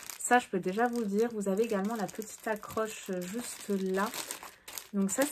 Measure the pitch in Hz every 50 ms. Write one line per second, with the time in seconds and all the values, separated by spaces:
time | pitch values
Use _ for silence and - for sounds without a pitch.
0 | - - - - - - 240 247 240 - - 185 180 185 185 214 240 247 240 240
1 | 226 202 196 208 226 240 226 214 196 196 190 196 233 233 220 190 196 208 233 220
2 | 196 175 - - 214 - - - - 226 220 214 - - - 220 220 214 214 -
3 | - - 190 180 180 180 202 240 240 - - - - - 202 190 190 185 185 190
4 | 202 240 - - - - - - - - - - _ - - - - - - 196
5 | 196 196 - - 277 285